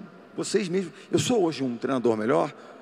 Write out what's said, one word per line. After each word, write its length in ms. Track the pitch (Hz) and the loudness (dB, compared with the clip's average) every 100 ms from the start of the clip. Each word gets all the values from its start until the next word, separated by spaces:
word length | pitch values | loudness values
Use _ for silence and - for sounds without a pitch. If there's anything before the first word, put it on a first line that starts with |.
| - - - - | -14 -20 -12 -8
vocês 300 | 160 202 185 | -2 -2 0
mesmos. 240 | 185 170 - - | -2 -4 -10 -2
Eu 80 | 165 | 0
sou 240 | - 240 | 2 2
hoje 200 | 170 131 | 2 0
um 120 | 131 117 | -4 -2
treinador 400 | - 131 120 110 | -2 2 2 2
melhor, 380 | 107 156 151 - - - | 2 2 0 -6 -18 -20